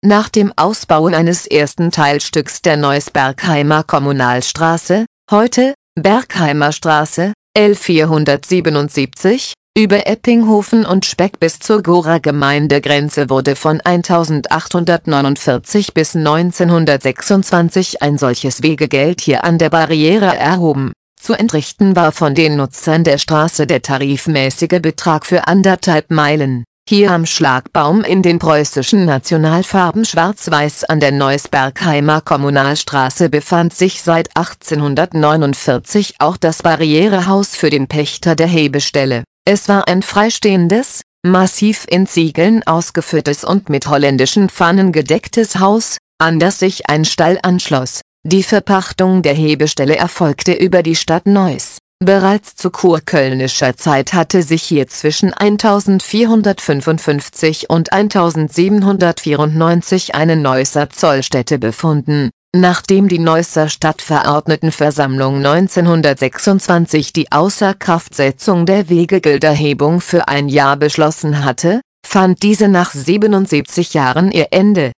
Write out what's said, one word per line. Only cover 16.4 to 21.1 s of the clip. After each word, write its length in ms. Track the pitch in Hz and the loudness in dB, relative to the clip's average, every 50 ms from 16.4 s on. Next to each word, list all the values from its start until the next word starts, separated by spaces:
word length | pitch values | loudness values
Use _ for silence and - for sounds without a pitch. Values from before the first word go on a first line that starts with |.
| 175 180 170 - 180 170 175 165 160 151 143 135 - 131 127 - - - 202 196 190 - - 175 170 165 - 190 185 - - - | 0 -2 -2 0 0 2 2 2 2 2 0 0 0 -4 -4 -4 -2 0 0 0 2 2 2 2 2 2 0 0 -2 -2 -4 -4
ein 160 | - 147 147 | -2 -2 0
solches 460 | 139 143 127 123 - - 135 123 - 135 | 0 0 -2 -2 -2 -4 -6 -6 -2 -2
Wegegeld 580 | 156 160 139 156 131 - 135 139 156 180 - | -2 0 0 -2 -2 0 0 0 0 -2 -2
hier 240 | - - 139 117 - | 0 0 0 0 2
an 140 | 170 170 165 | 0 2 2
der 100 | 165 151 | 2 2
Barriere 680 | 156 165 160 151 165 156 151 156 190 220 202 185 156 | 2 0 0 2 0 2 2 2 2 2 2 0 0
erhoben. 560 | - 127 147 180 185 175 160 143 135 135 127 - _ _ _ | 0 0 0 0 0 0 0 0 0 -4 -6 -8 _ _ _